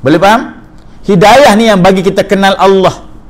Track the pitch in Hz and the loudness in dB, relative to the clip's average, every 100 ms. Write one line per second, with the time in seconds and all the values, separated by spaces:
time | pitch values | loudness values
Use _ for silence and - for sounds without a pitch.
0 | 123 170 190 226 294 - - - - - | 0 0 2 0 -4 -16 -20 -20 -20 -18
1 | - 196 208 247 285 208 226 202 180 196 | -4 0 2 4 2 2 0 0 0 0
2 | 190 190 - 196 196 196 190 190 180 - | -2 -4 -4 -2 -2 0 0 2 0 -4
3 | - - - | -18 -20 -20